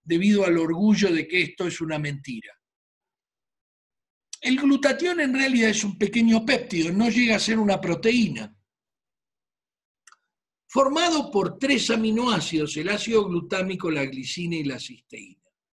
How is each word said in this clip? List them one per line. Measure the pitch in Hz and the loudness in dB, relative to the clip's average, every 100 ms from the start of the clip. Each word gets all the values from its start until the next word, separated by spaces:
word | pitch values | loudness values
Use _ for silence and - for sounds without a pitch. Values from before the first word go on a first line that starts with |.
debido | - 170 202 202 190 | -2 0 4 4 4
al | 170 | 2
orgullo | 165 165 214 196 196 | 0 2 2 4 4
de | 165 151 | 0 0
que | 180 | 0
esto | 160 - 180 | 0 -2 -6
es | - | -4
una | 160 151 | -6 -6
mentira. | 147 143 135 117 - - _ _ _ _ _ _ _ _ _ _ _ _ _ _ _ _ _ - | -6 -8 -10 -12 -14 -20 _ _ _ _ _ _ _ _ _ _ _ _ _ _ _ _ _ -8
El | 254 262 | -2 2
glutatión | 285 277 277 - 359 339 | 4 4 2 2 -2 0
en | 277 | 0
realidad | 262 269 254 220 | 0 2 4 4
es | 208 | 2
un | 202 180 | -2 -2
pequeño | 208 233 226 226 226 | 0 2 4 4 2
péptido, | 254 - 175 160 | -2 -2 -2 0
no | 190 233 | 2 2
llega | 233 240 214 | 2 2 2
a | |
ser | - 220 | 0 0
una | 208 190 | 2 0
proteína. | 170 170 226 247 196 120 107 _ _ _ _ _ _ _ _ _ _ _ _ _ _ _ - _ _ _ _ _ _ | 0 0 2 2 0 -2 -12 _ _ _ _ _ _ _ _ _ _ _ _ _ _ _ -20 _ _ _ _ _ _
Formado | 254 269 302 349 311 - | 0 2 2 0 0 -2
por | 202 175 - | -2 -2 -2
tres | 277 254 - | 0 0 0
aminoácidos, | 226 220 220 247 196 - 160 147 151 | 0 0 0 0 -2 -2 -4 -4 -4
el | 170 | -4
ácido | 208 226 226 190 | -4 0 0 0
glutámico, | 175 170 190 185 185 175 | -2 -4 -4 -4 -4 -4
la | 151 135 | -4 -4
glicina | 131 131 - 170 165 | -6 -10 -8 -6 -4
y | |
la | 143 123 | -6 -8
cisteína. | - 117 _ 107 95 - _ _ _ _ | -12 -18 _ -20 -20 -20 _ _ _ _